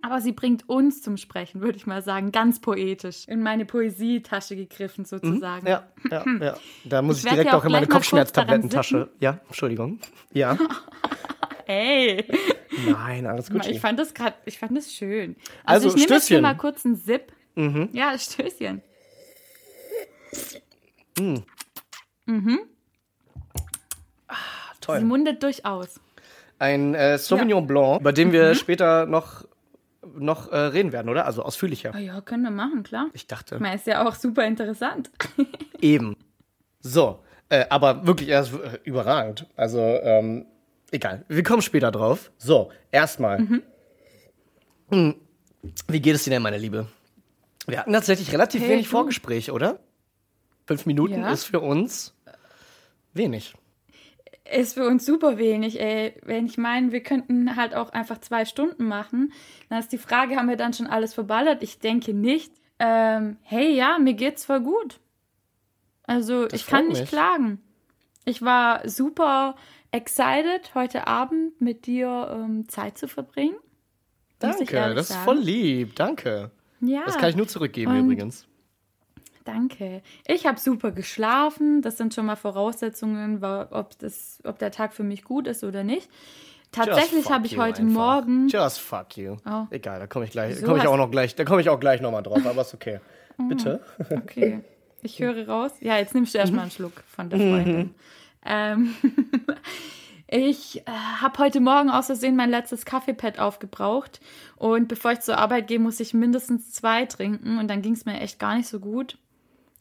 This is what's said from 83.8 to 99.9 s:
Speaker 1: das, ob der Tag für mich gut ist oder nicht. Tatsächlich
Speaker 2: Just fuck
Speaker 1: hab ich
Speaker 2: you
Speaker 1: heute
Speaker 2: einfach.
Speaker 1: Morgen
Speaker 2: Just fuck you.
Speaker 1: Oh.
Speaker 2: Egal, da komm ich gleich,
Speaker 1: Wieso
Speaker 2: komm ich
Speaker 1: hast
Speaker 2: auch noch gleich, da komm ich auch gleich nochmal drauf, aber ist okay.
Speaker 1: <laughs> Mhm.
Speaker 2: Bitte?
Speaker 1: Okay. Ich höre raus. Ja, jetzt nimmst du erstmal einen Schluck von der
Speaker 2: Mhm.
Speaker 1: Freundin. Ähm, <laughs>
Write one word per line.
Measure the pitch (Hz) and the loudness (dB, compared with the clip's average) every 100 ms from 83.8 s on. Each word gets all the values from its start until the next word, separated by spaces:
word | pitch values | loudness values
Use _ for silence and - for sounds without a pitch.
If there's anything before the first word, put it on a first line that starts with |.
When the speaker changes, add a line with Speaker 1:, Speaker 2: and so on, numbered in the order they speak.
| - - | -10 -10
Speaker 1:
das, | 208 - - - | -14 -14 -18 -16
ob | - 208 | -12 -8
der | 208 | -8
Tag | - 220 | -6 -8
für | - | -6
mich | 208 202 | -8 -8
gut | - 262 254 | -8 -6 -6
ist | 233 | -6
oder | 202 196 | -8 -6
nicht. | 202 320 - _ - - - - _ | -4 -4 -6 _ -20 -20 -20 -20 _
Tatsächlich | 233 220 233 330 | -4 0 2 2
Speaker 2:
Just | 330 285 | 2 2
fuck | |
Speaker 1:
hab | 269 | 0
ich | 220 | 0
Speaker 2:
you | - | -2
Speaker 1:
heute | 226 220 | -2 0
Speaker 2:
einfach. | 220 | 2
Speaker 1:
Morgen | 220 233 277 240 254 269 | 2 4 2 2 2 4
Speaker 2:
Just | 214 143 - | 4 2 -2
fuck | - 101 90 - | -10 -10 -10 -12
you. | 95 104 - | -10 -10 -8
Speaker 1:
Oh. | 220 220 | -8 -8
Speaker 2:
Egal, | 127 107 95 | -10 -10 -10
da | 101 | -8
komm | 131 | -6
ich | 113 | -6
gleich, | 117 110 - | -4 -6 -2
Speaker 1:
Wieso | 113 | 2
Speaker 2:
komm | 156 | 4
ich | |
Speaker 1:
hast | 147 | 6
Speaker 2:
auch | 139 | 4
noch | 127 | 4
gleich, | 131 127 | 2 0
da | - | 0
komm | 147 185 | 2 4
ich | 160 | 4
auch | 139 | 4
gleich | 139 127 | 4 2
nochmal | 123 107 | 2 -4
drauf, | 98 127 127 | 0 0 0
aber | 123 | 0
ist | 127 | -4
okay. | - 117 101 | -6 -10 -10
Speaker 1:
<laughs> | - - _ - | -12 -20 _ -8
Mhm. | 247 | -4
Speaker 2:
Bitte? | 262 220 175 - - 170 | -2 -4 -6 -8 -12 -6
Speaker 1:
Okay. | 233 - 247 220 220 - _ _ _ | -6 -6 0 0 0 -12 _ _ _
Ich | 226 - | -14 -6
höre | 247 226 214 | -6 -6 -4
raus. | 220 269 - | -4 -4 -6
Ja, | 220 214 | -2 0
jetzt | 202 | 0
nimmst | 254 240 | 0 0
du | 214 | 2
erstmal | 196 185 | 2 0
einen | 180 | -4
Schluck | - 180 - - | -8 -12 -12 -20
von | - 175 | -12 -4
der | 196 | 2
Speaker 2:
Mhm. | 196 185 | 4 4
Speaker 1:
Freundin. | 175 165 185 - _ - - _ | 2 0 -2 -6 _ -20 -20 _
Ähm, | - 214 214 214 240 226 | -4 -2 0 0 0 2
<laughs> | 277 - - 254 - - - - 320 | 0 0 0 -2 -4 -8 -10 -14 -14